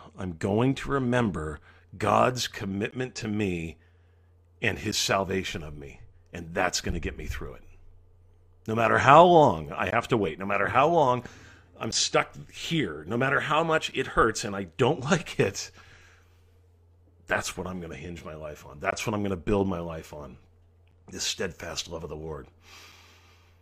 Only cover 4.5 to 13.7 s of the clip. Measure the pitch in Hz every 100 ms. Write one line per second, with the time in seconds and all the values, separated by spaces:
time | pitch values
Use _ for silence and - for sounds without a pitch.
4.5 | - 113 82 104 101 - 104 92 95 90
5.5 | 98 76 73 71 - - - _ 85 82
6.5 | 90 90 - 104 87 92 82 76 - 71
7.5 | 64 - - - - - - - _ _
8.5 | _ - 110 113 110 117 147 180 175 139
9.5 | 82 76 82 95 113 - 120 95 78 98
10.5 | 101 98 110 147 170 135 123 - - -
11.5 | - _ - 113 - - 151 143 139 143
12.5 | - - 165 104 76 78 117 135 139 127
13.5 | 151 165